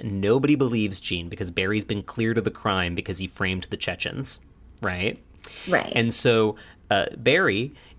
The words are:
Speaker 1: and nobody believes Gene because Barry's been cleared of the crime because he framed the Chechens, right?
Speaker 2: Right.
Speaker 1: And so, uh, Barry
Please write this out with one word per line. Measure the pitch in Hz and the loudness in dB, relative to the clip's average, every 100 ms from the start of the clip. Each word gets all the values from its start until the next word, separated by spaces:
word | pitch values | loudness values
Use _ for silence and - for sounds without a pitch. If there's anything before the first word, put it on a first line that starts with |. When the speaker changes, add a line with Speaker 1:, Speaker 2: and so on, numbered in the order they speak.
Speaker 1:
and | 113 98 | -6 0
nobody | 98 123 143 147 | 2 4 4 2
believes | 131 117 107 92 | 2 2 0 -2
Gene | - 90 85 | -4 -4 -6
because | - 92 | -6 -4
Barry's | 85 95 107 | -2 0 0
been | 104 104 | -2 -4
cleared | - - 113 113 | -6 -2 0 0
of | |
the | 107 | -2
crime | - 110 95 87 85 | -2 0 0 0 -2
because | - 90 | -6 -6
he | 92 | -8
framed | - 95 92 - | -4 -2 -2 -4
the | - | -6
Chechens, | - 90 - - - - - - - - | -6 -6 -6 -4 -4 -6 -8 -20 -20 -8
right? | 101 90 95 - - - - - - | -4 -2 -4 -4 -12 -20 -18 -14 -2
Speaker 2:
Right. | 175 - | 0 0
Speaker 1:
And | - 117 | 0 2
so, | - 131 113 107 107 - - - | 2 4 6 4 0 -10 -12 0
uh, | 98 - - | 0 0 0
Barry | 120 160 180 98 135 - - | 2 4 4 2 -2 -6 -20